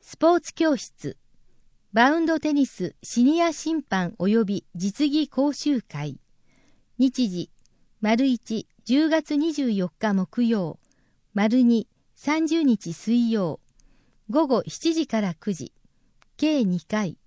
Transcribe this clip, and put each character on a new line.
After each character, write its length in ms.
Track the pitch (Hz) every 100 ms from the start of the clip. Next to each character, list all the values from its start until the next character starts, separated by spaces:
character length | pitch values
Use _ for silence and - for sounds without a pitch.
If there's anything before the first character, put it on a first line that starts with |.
ス 160 | - -
ポ 200 | 320 349
ー 40 |
ツ 140 | -
教 220 | - 320 269
室。 400 | - _ 143 - _ _ _ _ _ _ _
バ 200 | 208 254
ウ 80 | 320
ン 60 | 330
ド 120 | 320
テ 140 | 302
ニ 140 | 285 269
ス 280 | - 180 -
シ 220 | - -
ニ 180 | 247 330
ア 100 | 339
審 300 | 302 311 320 -
判 260 | 190 175 -
及 260 | 180 220
び 200 | 208 202 - 170
実 340 | 196 - 294
技 180 | 294 302
講 240 | - 285
習 300 | 269 - 269
会。 380 | - 147 147 131 _ _ _ _ _ _ _ _
日 300 | 262 254 240
時、 220 | 180 - _ _ _ _ _
丸 260 | 214 226 269
一、 420 | 240 - 220 - _
十 240 | - 262 311
月 260 | 320 302
二 180 | 294 320
十 180 | 294 262
四 180 | 202 180 _
日 140 | 220
木 320 | 202 185 -
曜。 340 | 240 226 170 - _ _ _ _ _
丸 280 | 202 214 247
二、 260 | 240 233 - _ _
三 320 | _ - 311 320
十 160 | 320
日 300 | 302 220 170
水 380 | 170 - 240 233
曜。 280 | 220 180 139 _ _ _ _ _ _ _
午 160 | 233 311
後 160 | 233 160
七 260 | - 320
時 120 | 330 302
か 140 | 220
ら 140 | 202
九 180 | 165 -
時。 200 | 185 135 _ _ _ _ _ _ _
計 280 | 302 302
二 160 | 208 180
回。 380 | - 214 196 -